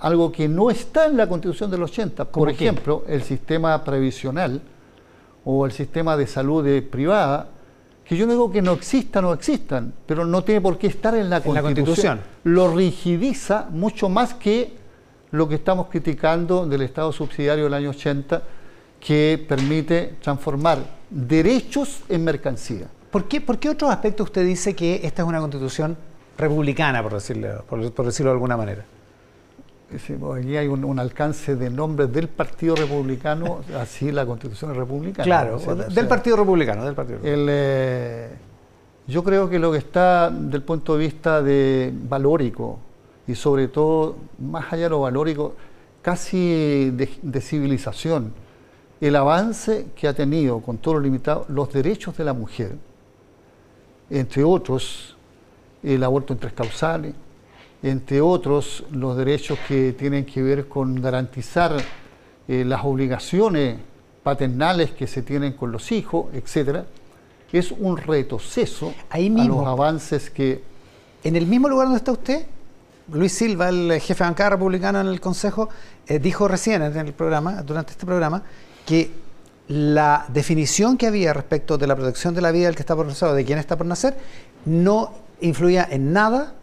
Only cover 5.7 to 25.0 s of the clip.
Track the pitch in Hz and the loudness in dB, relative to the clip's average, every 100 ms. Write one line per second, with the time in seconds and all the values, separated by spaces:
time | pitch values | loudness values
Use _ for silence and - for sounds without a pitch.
5.7 | - 135 165 160 151 135 139 139 160 139 | -2 -4 -2 0 0 0 0 0 2 4
6.7 | 135 - 127 156 208 143 147 170 - - | 2 0 -2 2 2 2 0 -4 -16 -20
7.7 | - _ - - 170 233 240 233 202 185 | -20 _ -20 -4 0 2 2 2 2 2
8.7 | 170 - 269 - - 180 160 - 285 - | 2 0 0 0 0 2 0 0 -2 -2
9.7 | 131 123 - - 156 170 185 202 214 190 | -4 -4 -6 -4 -2 0 2 2 4 2
10.7 | - 202 - 220 226 185 175 156 147 147 | 2 0 0 0 2 2 0 0 0 2
11.7 | 139 143 170 196 110 - - 170 175 180 | 2 2 4 2 0 -6 -4 4 6 6
12.7 | 170 185 - 175 170 262 - - 208 - | 4 2 2 0 0 0 -2 -2 -2 -2
13.7 | 156 208 - 196 202 247 - 202 226 240 | -2 -2 0 0 2 0 0 0 0 0
14.7 | - - - - - _ 151 156 147 - | -8 -20 -20 -20 -20 _ 0 0 0 0
15.7 | 185 - 160 160 135 156 165 170 180 165 | 0 0 -2 -2 0 2 2 2 0 2
16.7 | 139 131 - 156 - 151 - 143 151 147 | 0 -2 -2 -4 -2 -4 -2 0 2 0
17.7 | 143 143 139 147 139 139 165 - - - | 0 -4 -4 -2 -2 -2 -2 -2 -8 -12
18.7 | - - - - 151 151 156 156 135 135 | -20 -20 -8 2 4 4 2 0 0 2
19.7 | 156 143 165 175 - 147 139 - 143 160 | 0 2 0 0 -4 -4 -2 -2 0 2
20.7 | 143 127 - - 156 120 160 170 254 - | 2 -2 -10 -10 -6 2 4 6 4 0
21.7 | 285 285 - - 175 165 - 139 123 - | -2 -2 -6 -4 0 0 0 -2 -4 -6
22.7 | 104 - - - 202 - 294 - 220 294 | -8 -10 -16 -4 -2 0 0 0 0 0
23.7 | 294 285 196 214 214 185 190 180 180 202 | 0 0 2 0 0 -2 0 2 2 -2
24.7 | 185 170 190 | 0 0 0